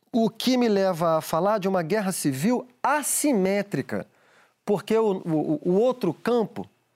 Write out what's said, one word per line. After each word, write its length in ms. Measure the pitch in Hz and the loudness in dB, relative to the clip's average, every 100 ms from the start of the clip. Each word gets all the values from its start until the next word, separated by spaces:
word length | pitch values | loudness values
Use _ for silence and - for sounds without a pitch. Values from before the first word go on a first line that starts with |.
| _ | _
O 180 | 240 226 | 0 0
que 280 | - - 254 | 0 0 2
me 120 | 240 | 2
leva 480 | 196 190 165 165 160 | 2 2 0 0 0
a 40 | |
falar 360 | 151 165 190 214 | 0 0 0 0
de 100 | 190 | 0
uma 140 | 190 | -2
guerra 300 | 160 208 190 | 0 -2 -2
civil 560 | 180 151 131 180 247 - _ | -2 -2 0 0 0 -4 _
assimétrica, 1200 | 233 294 277 - 294 233 185 202 202 143 - 104 87 _ _ _ _ _ | -2 0 -2 -2 0 2 2 0 -2 -6 -6 -8 -10 _ _ _ _ _
porque 320 | - 202 - 220 | -4 -2 0 0
o, 280 | 220 190 175 | 2 0 -2
o, 420 | 156 - 151 180 | -2 0 -2 0
o 120 | 185 | 2
outro 340 | 247 247 190 | 2 0 -4
campo, 560 | 143 - 240 196 - 92 _ _ | -4 0 0 0 -6 -14 _ _